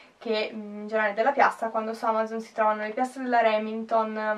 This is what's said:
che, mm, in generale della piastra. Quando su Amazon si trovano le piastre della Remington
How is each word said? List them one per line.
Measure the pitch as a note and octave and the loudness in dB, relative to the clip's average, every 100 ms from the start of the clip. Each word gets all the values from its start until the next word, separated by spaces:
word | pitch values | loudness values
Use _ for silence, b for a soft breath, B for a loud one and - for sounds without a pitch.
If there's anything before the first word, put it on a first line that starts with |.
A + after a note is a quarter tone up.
| B _ | B _
che, | A#3 G#3+ - | -4 -2 -2
mm, | A3 G#3 G#3 | -6 -10 -10
in | G#3 | -4
generale | A3 G#3+ | 0 0
della | G3+ B3+ | 2 2
piastra. | C#4 - - A3+ | 4 4 4 -4
Quando | A3 A3 | -2 -4
su | A3+ A3+ | -2 0
Amazon | A3 A3 A3+ | 0 0 -4
si | A3 | -6
trovano | - G#3+ G#3+ | 0 2 2
le | G#3+ | -2
piastre | G#3+ B3+ C4+ | -2 -4 -4
della | B3+ A#3+ | 0 4
Remington | A3 G#3+ A3 A3 A3+ A3+ A3 A3 G#3+ | 4 2 0 -6 0 0 0 -2 -2